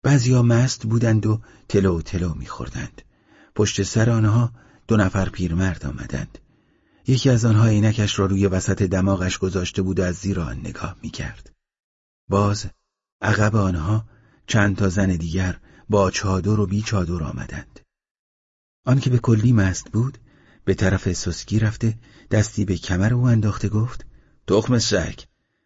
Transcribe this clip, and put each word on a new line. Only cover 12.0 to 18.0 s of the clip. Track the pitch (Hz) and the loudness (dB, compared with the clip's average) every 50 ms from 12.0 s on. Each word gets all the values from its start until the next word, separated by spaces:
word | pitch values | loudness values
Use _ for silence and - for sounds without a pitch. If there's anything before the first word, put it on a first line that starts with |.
| _ _ _ _ _ - | _ _ _ _ _ -2
باز | 101 101 104 101 104 104 - 95 - _ _ _ _ _ _ _ _ _ | 0 2 2 2 0 -4 -6 -12 -14 _ _ _ _ _ _ _ _ _
عقب | 98 101 104 104 107 104 104 | -2 -2 0 2 0 2 2
آنها | 110 98 92 90 80 78 92 107 110 110 - - _ _ _ _ _ _ | 2 0 0 0 -2 -2 -2 -2 -2 -4 -6 -20 _ _ _ _ _ _
چند | - - 113 101 101 95 | -2 0 2 2 2 2
تا | 90 104 95 | 0 -2 0
زن | 87 104 98 95 92 | 0 0 0 0 0
دیگر | 82 82 82 80 92 92 92 82 - - - - - _ - | -2 -4 -4 -4 -2 -2 -2 -4 -8 -14 -20 -20 -20 _ 0
با | 107 101 98 92 | 2 2 2 2
چادر | - - - 98 95 92 82 101 107 107 | 0 -2 -2 0 -2 0 0 0 0 0
و | 104 | 0
بی | 90 98 104 | 0 -2 -4
چادر | 107 - 113 98 87 80 90 87 76 | -2 -2 -2 -2 -2 -2 -4 -4 -4
آمدند. | 65 - - - - - - - - - - _ _ _ _ | -6 -6 -10 -10 -10 -12 -12 -14 -14 -20 -20 _ _ _ _